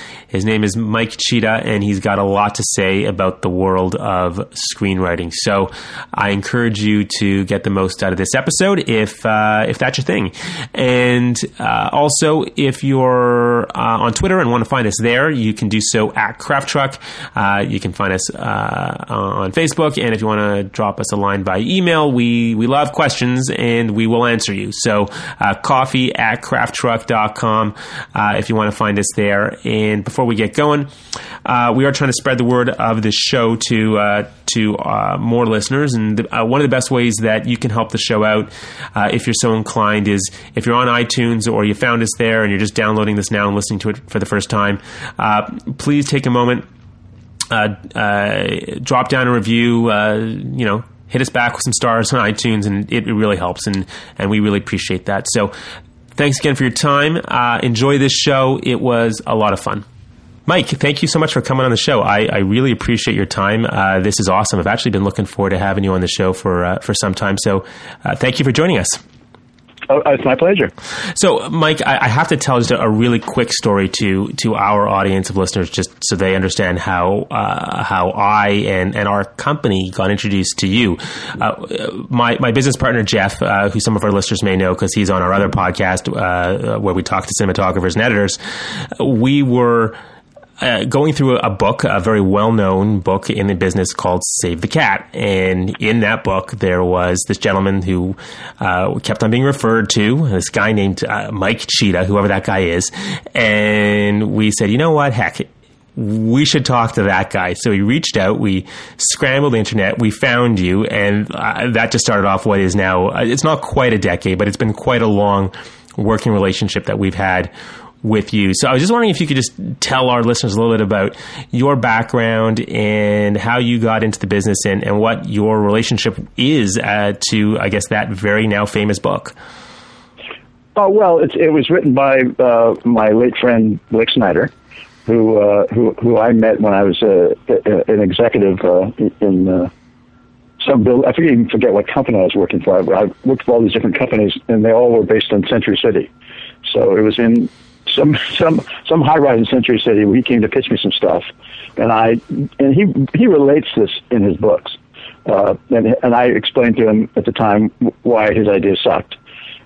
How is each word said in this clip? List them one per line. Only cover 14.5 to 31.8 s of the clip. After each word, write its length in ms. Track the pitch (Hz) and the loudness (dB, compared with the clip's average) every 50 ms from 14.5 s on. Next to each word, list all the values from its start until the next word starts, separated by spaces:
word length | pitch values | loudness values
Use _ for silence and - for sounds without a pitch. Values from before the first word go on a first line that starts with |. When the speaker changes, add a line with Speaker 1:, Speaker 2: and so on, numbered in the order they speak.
| 120 117 110 | 0 0 0
Speaker 1:
find 220 | - 135 127 113 | 0 -2 -2 0
us 80 | 104 98 104 | -2 -2 0
there, 300 | 110 117 120 127 147 160 | 0 0 2 2 2 0
you 240 | 151 123 107 107 104 | 0 0 -2 -2 -2
can 160 | - 113 101 | -2 -2 -2
do 100 | 110 110 | -2 -2
so 320 | 104 - - 113 107 104 - | -2 0 0 0 0 0 0
at 240 | 110 107 104 - - | -2 -2 -4 -4 -6
Craft 300 | - - 143 135 - - | -4 -2 -2 -2 -2 -2
Truck. 300 | - 147 135 139 - - - - - - - - - | -2 -2 -2 -2 -4 -10 -16 -18 -16 -16 -14 -8 -4
Uh, 280 | 107 101 98 101 101 101 | -2 0 0 0 0 -2
you 120 | - 104 98 | -2 -4 -4
can 140 | - 92 - | -6 -6 -4
find 180 | - 101 95 | -2 -2 -2
us, 220 | 92 92 - - - | -2 -2 -4 -6 -8
uh, 720 | - - - - - - - - - - - - - - - | -8 -6 -4 -4 -4 -4 -4 -4 -4 -6 -6 -8 -8 -8 -6
on 420 | 117 104 98 98 98 98 98 95 | -6 -4 -4 -4 -4 -4 -4 -4
Facebook, 520 | - 165 160 151 - 165 156 151 131 - 123 | -2 -2 -2 -2 0 0 -2 -2 0 -2 -2
and 120 | 117 110 | -2 -2
if 60 | 104 | -2
you 40 | 110 | -2
wanna 380 | 107 107 107 104 104 101 101 98 | -2 0 0 0 0 -2 -2 -4
drop 360 | 98 - - 107 101 - - | -6 -4 -4 -4 -2 -2 -4
us 120 | 101 - | -6 -4
a 40 | 107 | -4
line 280 | 101 101 98 98 98 92 | -2 0 0 -2 -2 -2
by 160 | 95 92 95 | -2 -2 -2
email, 560 | 113 - 185 190 180 175 165 156 151 147 123 | -2 0 0 0 2 2 2 2 2 2 2
we, 400 | 123 120 117 120 117 117 117 113 | 2 0 2 2 2 0 0 0
we 100 | 107 113 | 0 0
love 280 | 120 135 143 147 143 - | 0 2 0 0 -2 0
questions, 560 | - - - - - 123 123 127 127 131 135 | -2 0 0 0 -2 -2 -2 0 -2 -2 -4
and 420 | - - 120 117 117 117 117 110 | -4 -2 -2 0 0 0 0 0
we 160 | 101 110 113 | 0 0 0
will 180 | 113 117 117 120 | 2 2 2 2
answer 280 | 120 117 113 - 107 101 | 2 0 0 -2 -4 -4
you. 180 | 98 101 101 | -6 -6 -8
So, 380 | - - - 117 104 104 101 - - - - - - | -6 -4 -2 0 0 0 0 -2 -6 -12 -14 -12 -6
uh, 160 | - 107 104 98 | -2 -2 -2 -2
coffee 600 | - - - 139 127 131 135 - 131 127 - - | -2 -2 0 0 0 0 0 0 -2 -2 -2 -2
at 260 | - 117 110 110 113 | -2 -2 -2 -2 -2
craft 320 | - - 131 123 117 - - | -4 -4 -2 -2 -2 -2 -4
truck 340 | - - 120 113 113 - | -4 -2 -2 -2 -2 -2
dot 280 | - 117 110 107 107 - | -2 0 0 0 -2 -2
com, 400 | - 123 113 107 110 107 104 - - - - - - - - - | -2 -2 0 0 0 0 -2 -6 -10 -16 -16 -14 -14 -12 -8 -4
uh, 220 | - 104 104 107 | -2 0 0 0
if 100 | - 104 | -2 -2
you 80 | - 113 | -2 -2
wanna 160 | 110 107 104 | 0 0 -2
find 260 | 104 - 110 104 104 | -2 -2 -2 0 0
us 100 | 104 101 - - | -2 -2 -2 -2
there. 400 | 110 101 101 101 101 107 - - - - | -2 0 0 2 0 0 -2 -4 -6 -6
And 360 | 117 110 107 107 107 107 101 | -4 -2 0 0 0 -2 -2
before 220 | 98 - - - 127 | -4 -4 -4 -2 -2
we 120 | 117 113 | 0 0
get 180 | 104 110 101 - | 0 -2 -2 0
going, 340 | 147 147 147 147 147 143 139 - - - - - - - - - - - | 0 0 2 2 0 -2 -6 -10 -18 -14 -14 -12 -12 -12 -14 -16 -10 -4
uh, 280 | - 123 120 120 120 110 | -2 0 0 2 2 2
we 80 | 131 | 2